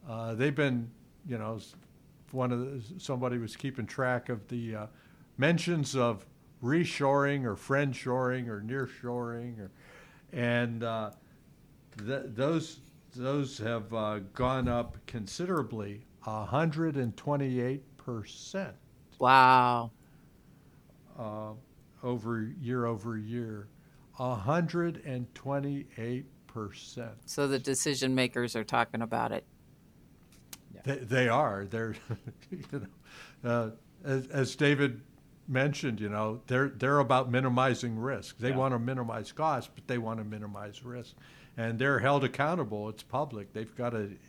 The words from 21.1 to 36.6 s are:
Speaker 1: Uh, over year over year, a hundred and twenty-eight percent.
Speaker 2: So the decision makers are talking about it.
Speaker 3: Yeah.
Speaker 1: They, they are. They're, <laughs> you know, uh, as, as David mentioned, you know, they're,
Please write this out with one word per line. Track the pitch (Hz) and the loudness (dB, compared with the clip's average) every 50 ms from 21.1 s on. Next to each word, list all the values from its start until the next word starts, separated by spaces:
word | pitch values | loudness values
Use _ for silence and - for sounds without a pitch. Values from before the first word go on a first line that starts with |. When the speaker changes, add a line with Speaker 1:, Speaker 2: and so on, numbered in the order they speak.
| - - | -14 -10
Speaker 1:
Uh, | 120 107 107 107 107 107 107 107 - _ - - - - - - | -8 -8 -8 -8 -8 -10 -10 -12 -16 _ -20 -20 -20 -20 -20 -8
over | - 123 123 120 107 113 117 113 110 110 - 190 | -2 -2 -2 -2 0 -2 0 0 0 -2 -4 -6
year | 143 117 127 127 120 | -4 -2 0 0 0
over | 117 117 107 95 117 113 110 | 0 0 -2 -4 -4 -4 -4
year, | 107 107 117 120 120 113 107 104 104 107 - - - - - - - - - - | -4 -4 -4 -4 -4 -4 -6 -10 -12 -14 -18 -20 -20 -20 -20 -20 -20 -20 -10 -4
a | 131 127 127 | -2 -2 -2
hundred | 107 95 113 147 170 170 160 - 175 170 170 165 - - | -2 0 2 2 2 2 2 0 0 0 0 -2 -4 -8
and | 156 131 127 123 120 - | -6 -6 -6 -6 -8 -10
twenty-eight | - - 135 139 139 139 143 143 139 139 - - - 113 117 123 127 147 143 - - - - | -12 -6 -4 -4 -2 -2 -2 -4 -4 -6 -10 -10 -8 -6 -4 -4 -4 -6 -10 -18 -20 -20 -14
percent. | - 117 107 101 95 - - - - 123 117 117 110 110 - | -8 -8 -6 -6 -8 -12 -16 -14 -12 -10 -10 -10 -12 -16 -14
Speaker 2:
So | - - - 143 139 | -10 -2 0 0 2
the | 139 131 | 2 0
decision | 131 - 135 127 - 156 143 127 135 131 131 | 0 0 0 0 0 0 0 0 2 2 2
makers | 127 127 123 - 127 123 120 - | 4 2 2 2 0 -2 -2 -2
are | 113 110 | -4 -4
talking | - - 120 117 - - 117 117 | 0 2 2 2 2 0 -4 -4
about | 113 117 117 117 113 | -2 0 0 0 0
it. | 107 - - - - - - - - - - - - - - - - - - - - - - - - - - - - | -2 -4 -6 -8 -20 -20 -20 -20 -20 -20 -20 -20 -20 -20 -20 -20 -20 -20 -20 -20 -20 -20 -20 -20 -20 -20 -18 -20 -20
Speaker 3:
Yeah. | 92 - | -10 -6
Speaker 1:
They, | 127 139 - 127 | -4 -4 -4 -2
they | 104 117 131 127 120 | 0 2 4 4 4
are. | 113 131 151 127 104 98 101 98 | 4 4 4 2 0 -2 -4 -4
They're, | 110 113 113 113 110 - - - 117 - - | -4 -4 -4 -4 -6 -8 -8 -8 -8 -8 -8
<laughs> | - - - - - | -14 -16 -16 -14 -14
you | - 170 139 - - 143 104 98 - - - - - - - - - - - | -12 -12 -12 -8 -8 -8 -8 -10 -16 -20 -20 -20 -20 -20 -20 -20 -20 -8 -2
know, | 123 | 0
uh, | 120 120 117 110 107 - - - - - - | 2 2 2 0 -4 -10 -18 -20 -20 -12 -4
as, | 143 135 135 131 131 | 0 0 0 0 -2
as | - 139 135 120 - | 0 0 0 0 0
David | - 151 143 147 135 143 139 120 117 - - - - - - - - - - | 2 4 4 6 6 4 2 2 -2 -12 -18 -20 -20 -20 -20 -20 -20 -8 -2
mentioned, | 135 127 135 147 139 - - 143 113 101 | 0 2 2 2 0 0 -2 -2 -2 -2
you | 107 104 | -2 -2
know, | 104 104 107 110 110 123 - - | 0 0 0 0 -2 -4 -4 0
they're, | 127 127 | 2 2